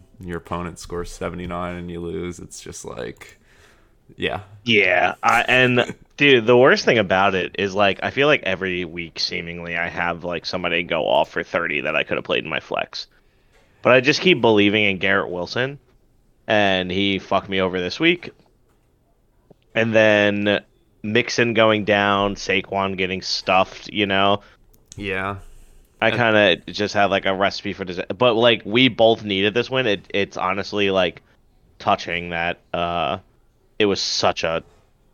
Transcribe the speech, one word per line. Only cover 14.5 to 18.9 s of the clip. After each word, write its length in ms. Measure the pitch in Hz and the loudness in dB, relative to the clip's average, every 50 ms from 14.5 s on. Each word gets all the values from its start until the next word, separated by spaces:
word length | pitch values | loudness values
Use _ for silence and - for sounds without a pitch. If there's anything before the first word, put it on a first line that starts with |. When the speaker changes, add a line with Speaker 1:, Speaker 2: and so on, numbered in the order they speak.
| 110 104 101 101 101 110 107 | 6 6 4 4 4 2 0
Speaker 2:
in 160 | 101 95 87 | 0 -2 -2
Garrett 320 | 95 95 98 98 85 - | 0 0 0 0 0 -2
Wilson, 480 | 87 87 87 - - 117 127 135 143 139 _ _ _ _ _ _ _ _ _ _ _ _ _ - | -6 -8 -8 -6 -6 -6 -6 -6 -8 -12 _ _ _ _ _ _ _ _ _ _ _ _ _ 0
and 440 | 110 104 101 98 95 92 90 90 | 2 2 2 2 0 0 -2 -4
he 280 | 90 98 101 98 98 95 | -4 -2 -2 -2 -2 -4
fucked 300 | - - 98 95 90 95 | -4 -2 -2 -2 -2 -2
me 120 | 95 95 | -2 -2
over 200 | 92 92 87 92 | -2 -2 -2 -4
this 180 | 90 87 - - | -4 -4 -4 -2
week. 320 | 160 170 175 - - - - _ _ _ _ _ _ _ _ _ _ _ | 0 0 0 -2 -6 -14 -18 _ _ _ _ _ _ _ _ _ _ _